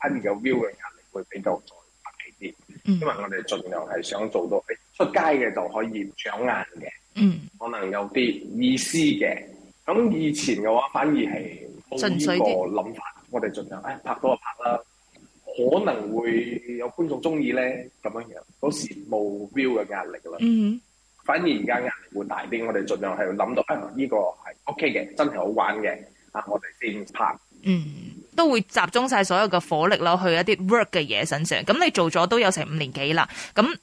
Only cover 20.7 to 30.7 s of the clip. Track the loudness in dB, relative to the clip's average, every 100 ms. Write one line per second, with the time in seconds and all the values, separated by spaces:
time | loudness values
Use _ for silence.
20.7 | 0 -6 _ _ _ -2 0 2 0 0
21.7 | 0 -2 -6 -10 -8 -6 -6 -6 -4 -2
22.7 | -2 -2 -2 -2 -2 -2 0 0 0 0
23.7 | -2 -4 -4 0 2 0 -2 -10 -12 -10
24.7 | -2 0 0 -2 -2 0 0 0 2 0
25.7 | 0 -2 -4 -10 _ _ -10 -4 -4 -4
26.7 | -8 -6 -6 -8 -2 -2 -2 _ -6 0
27.7 | 0 0 -10 -14 -16 -6 2 4 4 2
28.7 | 0 2 2 2 4 4 4 4 2 2
29.7 | 2 4 4 4 4 4 4 4 2 4